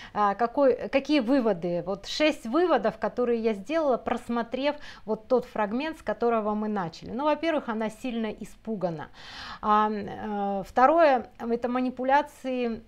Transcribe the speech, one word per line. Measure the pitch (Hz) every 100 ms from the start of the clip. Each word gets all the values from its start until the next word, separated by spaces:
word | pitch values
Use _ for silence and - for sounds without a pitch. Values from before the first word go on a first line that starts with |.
| -
а, | - 208
какой, | 196 233 - 277 - 202
какие | 269 277 302
выводы? | 220 277 226 185 175 175 170
Вот | 196 -
шесть | - 302 302
выводов, | 233 269 359 285 208 -
которые | 208 220 240 233
я | 226
сделала, | 208 190 320 294 226
просмотрев | 233 233 - 233 226 254 277 294 - - -
вот | 214 -
тот | 247 -
фрагмент, | - 208 240 311 320
с |
которого | - 214 240 226 208
мы | 214 214
начали. | 208 170 - -
Ну, | 208
во-первых, | 302 294 330 311 -
она | 220 220
сильно | 214 262 233 220
испугана. | 214 196 - - 220 175 160 139 - - - - -
А, | 214 208 214
э, | 214 196 - 214 208 202 196 180
второе, | - 262 320 320 254 - -
это | 233 233 240
манипуляции, | 247 254 254 254 277 294 - 262 254 240 226